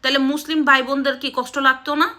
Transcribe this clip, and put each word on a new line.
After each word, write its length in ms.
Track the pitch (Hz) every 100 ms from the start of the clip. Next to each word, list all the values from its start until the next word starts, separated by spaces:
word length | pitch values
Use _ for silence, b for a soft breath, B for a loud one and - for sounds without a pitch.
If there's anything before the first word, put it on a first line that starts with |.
তাহলে 180 | 262 277
মুসলিম 460 | 269 294 - 311
ভাই 180 | 294 269
বোনদের 340 | 254 277 277 254
কি 100 | 277
কষ্ট 240 | 262 247 285
লাগতো 360 | 269 262 -
না? 140 | 294 349